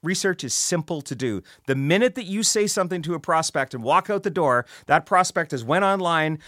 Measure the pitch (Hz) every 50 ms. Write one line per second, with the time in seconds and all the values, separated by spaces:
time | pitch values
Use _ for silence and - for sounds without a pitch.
0 | - 170 190 - - 190 175 - 147 120 - - - - 180 165 156 - 170 147
1 | - - 135 107 131 120 104 90 - - - _ - - 131 135 139 147 175 208
2 | 247 247 - 254 214 175 196 220 214 - - 214 208 202 - 208 180 165 185 175
3 | 147 165 170 160 - - 165 160 160 - - 147 127 - - 120 113 135 156 185
4 | 185 - 208 196 196 196 147 185 160 135 123 120 120 - - - - - 147 160
5 | - - 190 180 180 - - 175 165 - 147 123 113 120 156 185 202 196 196 190
6 | 180 170 165 160 156 156 156 156 -